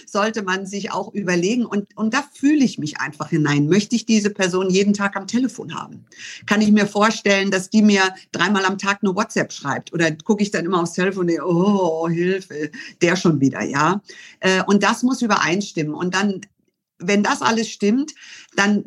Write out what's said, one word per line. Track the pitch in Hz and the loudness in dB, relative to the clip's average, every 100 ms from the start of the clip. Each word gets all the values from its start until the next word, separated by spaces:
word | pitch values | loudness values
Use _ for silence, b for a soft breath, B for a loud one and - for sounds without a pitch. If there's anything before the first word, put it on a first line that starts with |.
| B | B
sollte | 208 214 220 | -2 -2 -2
man | 190 190 190 | -4 -4 -4
sich | 202 185 | -8 -6
auch | 185 208 | -6 -6
überlegen, | 208 180 180 180 247 | -6 -2 0 2 0
und, | 226 202 202 - | -2 -2 -6 -4
und | 220 | -2
da | 262 285 | -2 -4
fühle | - 277 302 | -2 2 4
ich | 254 - | 2 0
mich | 147 - | -6 -6
einfach | 139 - 156 | -8 -8 -2
hinein. | 165 147 147 147 | 0 2 2 4
Möchte | 196 202 233 | 2 2 0
ich | - | 2
diese | 220 202 | 2 2
Person | 208 185 185 190 | 0 0 0 2
jeden | 185 202 | 4 4
Tag | 202 202 202 | 2 0 -4
am | 190 | -4
Telefon | 233 262 - - | -2 -2 -4 -12
haben? | - - - - B B B B | -10 -12 -16 -20 B B B B
Kann | 208 | 2
ich | 214 | 6
mir | 214 202 | 6 4
vorstellen, | 208 214 214 202 196 196 | 2 2 2 2 2 2
dass | 185 190 | -2 0
die | 214 | 4
mir | 208 196 190 185 B | 6 6 2 -2 B
dreimal | 170 175 202 | -2 0 2
am | 190 196 | 0 -2
Tag | 196 196 | -4 -2
eine | 196 | -2
WhatsApp | 185 220 - - | -2 -2 -4 -4
schreibt? | - 143 123 - | -6 -6 -6 -6
Oder | 165 165 | -2 -2
gucke | 156 - 208 | 0 -2 0
ich | 202 | 0
dann | 180 170 | -2 -2
immer | 180 | -2
aufs | 170 | -2
Telefon | - 190 196 | -2 -2 0
und | 175 | -2
denke, | 160 160 | -2 0
„Oh, | 170 196 202 175 160 165 | 2 2 2 0 -2 -2
Hilfe, | 165 180 190 - 147 151 - B B | 0 0 -2 -6 -8 -8 -10 B B
der | 175 185 | -4 -2
schon | 175 147 | 0 0
wieder“, | 135 95 | 0 -2
ja? | 104 139 156 202 - B B B | -4 -2 0 -2 -6 B B B
Äh, | 190 190 - | -2 0 2
und | 202 | 0
das | 202 226 | 2 0
muss | 247 262 | -2 -2
übereinstimmen. | 233 196 151 185 202 175 151 | -2 0 0 -2 -4 -6 -6
Und | 151 180 | -4 -4
dann, | 185 202 185 - _ _ _ _ - | -2 -2 -4 -10 _ _ _ _ -8
wenn | 175 202 | -2 0
das | 208 285 | 0 0
alles | - 226 226 | 0 0 -2
stimmt, | - 202 247 302 - B B B | -2 0 0 -2 -8 B B B
dann | - 202 202 | 0 2 2